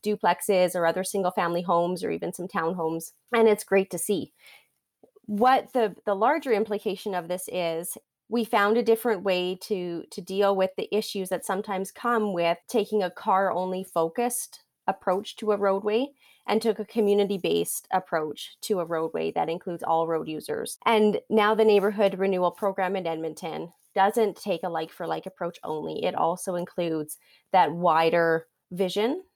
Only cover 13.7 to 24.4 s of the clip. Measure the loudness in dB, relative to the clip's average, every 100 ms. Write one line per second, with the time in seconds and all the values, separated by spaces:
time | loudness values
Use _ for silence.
13.7 | -6 -4 -2 0 0 -2 -2 -10 -16 _
14.7 | _ -6 -2 0 -2 -4 -6 -2 2 2
15.7 | 0 0 -2 -2 _ _ _ -2 0 0
16.7 | -2 -4 0 4 4 2 0 0 0 0
17.7 | -6 _ -4 0 -4 -4 -8 -14 -14 -4
18.7 | -2 -2 -4 -4 -4 -4 -2 -2 -4 -6
19.7 | -8 -2 0 0 -2 -4 -10 -6 -6 -6
20.7 | -4 2 4 4 2 _ 2 4 4 6
21.7 | 6 4 2 0 2 0 2 0 0 -4
22.7 | -2 -2 -2 -4 -4 -6 -8 -10 -8 -10
23.7 | _ _ 2 2 4 0 0